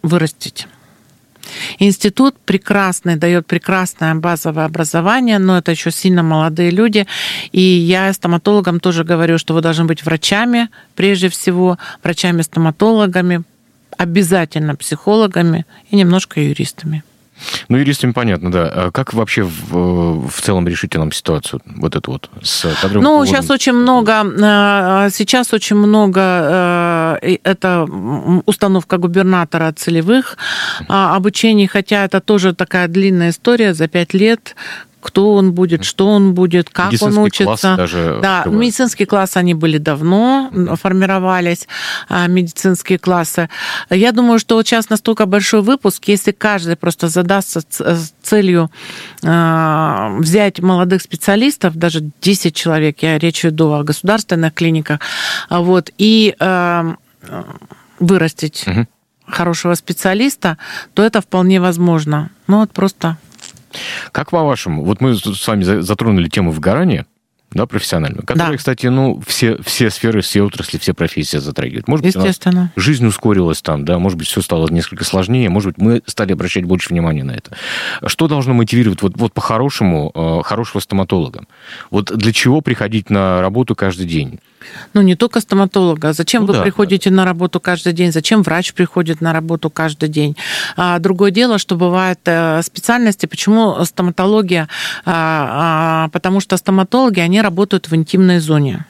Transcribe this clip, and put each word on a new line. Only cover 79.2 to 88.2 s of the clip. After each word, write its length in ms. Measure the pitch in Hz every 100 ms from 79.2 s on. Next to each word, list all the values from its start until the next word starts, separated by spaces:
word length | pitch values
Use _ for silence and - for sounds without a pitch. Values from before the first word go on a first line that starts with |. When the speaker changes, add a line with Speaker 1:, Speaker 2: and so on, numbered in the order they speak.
| -
Speaker 2:
по-хорошему, 800 | - - 113 139 - 98 82 76
э, 260 | - 82 82
хорошего 360 | 76 107 117 101
стоматолога? 640 | - 98 92 95 71 - - _ - - -
Вот 160 | 98 98 110
для 160 | 110
чего 280 | 107 127 147
приходить 480 | 143 117 104 110 92
на 300 | 101 95 90
работу 340 | 92 110 127 107
каждый 300 | 98 90 90
день? 340 | 82 67 - _ _ - - -
Speaker 1:
Ну, 80 | 208
не 160 | 190 180
только 240 | 233 -
стоматолога. 720 | - 196 196 202 180 156 156
Зачем 300 | 156 165 240
Speaker 2:
Ну 60 | 202
Speaker 1:
вы 40 |
Speaker 2:
да, 100 | 143
Speaker 1:
приходите 460 | 98 190 202 190 196
Speaker 2:
да. 60 | 190
Speaker 1:
на 80 |
работу 360 | 185 170 180 180
каждый 340 | - 170 175
день? 180 | 165 175
Зачем 300 | 160